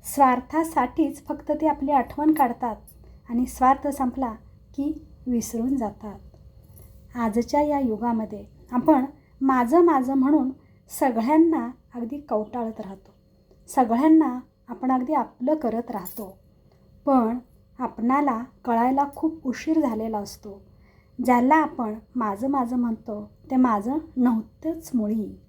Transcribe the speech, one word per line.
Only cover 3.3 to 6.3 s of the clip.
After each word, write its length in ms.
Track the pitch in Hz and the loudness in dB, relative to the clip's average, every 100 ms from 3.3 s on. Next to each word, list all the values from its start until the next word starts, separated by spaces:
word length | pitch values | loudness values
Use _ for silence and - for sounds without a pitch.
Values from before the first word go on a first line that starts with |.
आणि 160 | 233 254 | -4 -4
स्वार्थ 400 | - 254 269 294 | 0 2 2 0
संपला 440 | 277 262 254 247 220 - - - | -2 -4 -4 -6 -8 -18 -20 -16
की 180 | - 285 311 - - 254 | -8 -6 -6 -12 -14 -4
विसरून 500 | 240 214 233 240 269 | -4 -2 -4 -2 -2
जातात. 420 | 214 - 214 185 - | -4 -8 -16 -16 -20